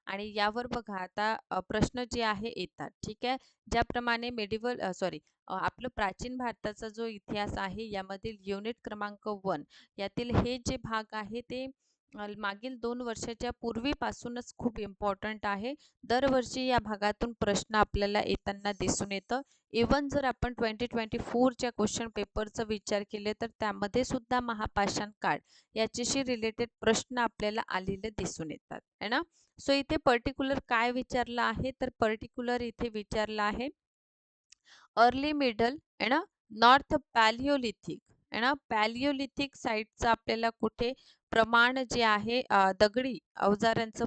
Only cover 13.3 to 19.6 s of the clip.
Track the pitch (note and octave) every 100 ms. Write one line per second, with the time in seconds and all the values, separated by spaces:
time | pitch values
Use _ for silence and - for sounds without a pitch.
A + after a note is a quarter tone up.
13.3 | A3+ A#3+ - A#3 A#3+ B3+ D4 A3 G3+ A#3+
14.3 | A#3+ - - A#3+ A3 G3+ F#3+ G#3 G3 G#3+
15.3 | G#3+ G#3 G3+ A3+ D4+ _ _ - A#3+ C4+
16.3 | C4 A#3 C4 B3+ B3 G#3+ G#3 G#3 G#3+ A#3+
17.3 | A#3 G#3 G3 - G#3+ G3+ G3+ G3+ G#3 -
18.3 | G3 - G3+ G3+ G3 F3+ - G3 G3 -
19.3 | B3 C#4 _